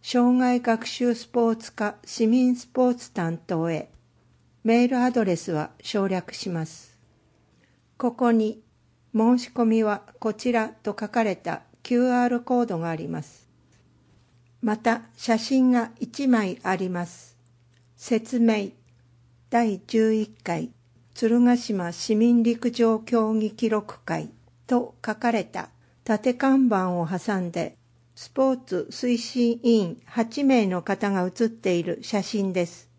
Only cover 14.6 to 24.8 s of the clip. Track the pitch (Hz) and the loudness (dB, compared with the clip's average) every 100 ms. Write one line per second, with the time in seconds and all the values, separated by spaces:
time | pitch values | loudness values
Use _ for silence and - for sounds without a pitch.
14.6 | 226 214 233 233 - _ - 226 226 269 | -4 -2 -2 -2 -6 _ -2 -2 2 2
15.6 | 254 247 233 - 240 - 277 240 196 180 | 4 2 0 -6 -12 -4 2 2 0 -4
16.6 | - 180 190 175 175 - - _ _ _ | -4 -4 -2 -6 -8 -12 -20 _ _ _
17.6 | _ _ _ _ - 220 226 247 226 214 | _ _ _ _ -2 -2 -2 2 4 4
18.6 | 196 - _ _ _ _ _ _ _ 240 | -2 -10 _ _ _ _ _ _ _ 0
19.6 | 226 190 - 226 220 220 208 - - 170 | 0 -2 -2 2 2 2 -2 -8 -6 -6
20.6 | 165 _ _ _ _ - 226 233 240 247 | -6 _ _ _ _ -4 2 4 4 4
21.6 | - 202 175 170 - 214 233 240 226 233 | 0 -4 -4 -8 -2 2 4 4 4 0
22.6 | 247 240 226 220 226 233 214 220 214 214 | -2 0 2 2 0 0 0 0 -2 -2
23.6 | 226 214 214 - - 165 156 - _ _ | -2 -2 -4 -16 -8 -6 -6 -14 _ _
24.6 | - 247 | -2 -2